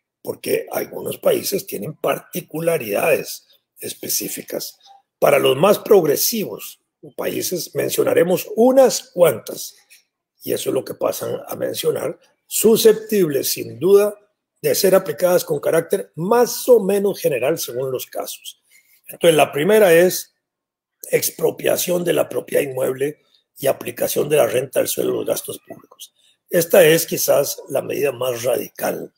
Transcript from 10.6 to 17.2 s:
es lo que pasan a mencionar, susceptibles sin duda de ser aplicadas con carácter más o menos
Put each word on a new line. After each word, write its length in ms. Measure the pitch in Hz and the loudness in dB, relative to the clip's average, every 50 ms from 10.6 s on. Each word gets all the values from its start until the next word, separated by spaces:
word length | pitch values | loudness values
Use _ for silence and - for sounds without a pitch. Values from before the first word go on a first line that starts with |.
| - 135 | -4 -4
es 40 | 127 | -4
lo 100 | 131 - | -4 -6
que 100 | - 143 | -8 -8
pasan 460 | - - 110 - - 120 113 123 - - - | -4 -4 -4 -4 -4 -6 -8 -8 -8 -10 -12
a 80 | - | -10
mencionar, 600 | - 123 123 120 - - 160 - 110 120 127 - _ _ _ _ _ _ | -8 -6 -6 -6 -4 -4 -2 -2 -2 -6 -6 -8 _ _ _ _ _ _
susceptibles 1040 | _ - - - 214 226 - - 220 208 220 - - 214 202 180 156 139 131 - - | _ -6 2 4 4 4 6 6 4 4 4 0 -2 0 0 2 2 0 -2 -2 -2
sin 320 | - - 120 113 113 117 | -4 -6 -8 -10 -8 -4
duda 360 | 143 185 202 202 208 208 208 - _ _ _ _ _ _ _ _ | 2 6 6 6 6 2 -4 -8 _ _ _ _ _ _ _ _
de 140 | - 147 127 | -2 -2 0
ser 180 | - - 190 185 | 2 2 4 2
aplicadas 500 | 190 190 - - - 180 175 180 170 - | 2 2 -2 -4 -2 0 2 2 2 0
con 140 | - 156 143 | -2 -6 -4
carácter 540 | - 143 151 165 165 - - 190 - _ _ | -2 0 0 0 0 0 -4 -4 -4 _ _
más 540 | 151 165 196 240 240 247 - - - - - | -8 -2 2 4 2 2 2 -2 -6 4 6
o 100 | 247 226 | 6 6
menos 420 | 196 185 202 202 196 202 165 - | 6 2 0 0 0 0 -2 0